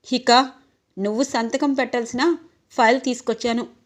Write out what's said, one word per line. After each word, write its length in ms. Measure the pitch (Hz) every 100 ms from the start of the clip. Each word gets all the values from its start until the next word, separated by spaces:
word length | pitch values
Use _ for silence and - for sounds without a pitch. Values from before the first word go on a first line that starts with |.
| -
ఇక 240 | 247 247 240 262 - _ _ _ -
నువ్వు 280 | 202 220
సంతకం 500 | 269 247 226 269 294
పెట్టాల్సిన 480 | 277 254 240 233 247 320 330 - _ _ -
ఫైల్ 240 | 226 262
తీసుకొచ్చాను 680 | 262 247 - 226 240 233 233 _